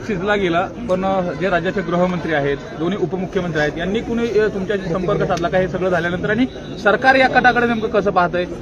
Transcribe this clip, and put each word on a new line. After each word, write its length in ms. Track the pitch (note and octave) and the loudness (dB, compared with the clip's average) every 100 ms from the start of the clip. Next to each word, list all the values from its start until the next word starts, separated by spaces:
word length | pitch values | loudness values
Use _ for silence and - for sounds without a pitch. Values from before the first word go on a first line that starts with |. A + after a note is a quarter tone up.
| - | 2
शिजला 280 | F#3+ G3 G#3 | -4 0 0
गेला, 320 | F#3 E3 F#3+ D#3+ A#3 | 2 0 -2 -6 -4
पण, 160 | F#3 F#3+ | -2 0
अ, 160 | F#3+ | 0
जे 280 | F3 D3 F#3 | -2 -2 0
राज्याचे 320 | F3 E3+ F#3 | 0 0 -2
गृहमंत्री 520 | E3+ F3 F3+ F3+ D3+ | -2 0 2 0 0
आहेत, 240 | D3+ C#3 C#3+ - - | 0 0 -2 -4 -4
दोन्ही 180 | E3 G3+ | -4 -2
उपमुख्यमंत्री 640 | E3+ F#3 F#3 F#3+ F3 D#3 | -2 -2 -4 -2 -2 0
आहेत, 100 | D3+ D3+ | 0 -2
यांनी 220 | E3+ G#3 | -2 -2
कुणी, 400 | A#3+ A#3 A#3 G#3 | -2 -2 0 2
अ, 80 | G#3+ | 2
तुमच्याशी 460 | G3 F#3 G#3 F#3 | 0 -4 -4 -2
संपर्क 340 | E3 F#3 G3+ G3 | -2 0 0 0
साधला 220 | F3 E3+ | -2 0
का 80 | F#3 | 0
हे 100 | F#3 | 0
सगळं 220 | F#3 F#3 | 0 0
झाल्यानंतर? 400 | F3 E3+ F3+ G3+ | 0 0 -2 -2
आणि 160 | G#3+ B3+ - - - | 0 0 -2 -12 -2
सरकार 320 | - D4 C4 C4 | 2 4 4 6
या 140 | C4 | 6
कटाकडे 360 | B3+ B3 A#3+ A#3+ | 6 4 4 2
नेमकं 220 | A#3 G#3+ | 0 0
कसं 240 | G#3+ F#3+ | 0 2
पाहतंय? 340 | F#3 F3 F3 F3 F3 | 2 0 0 -4 -6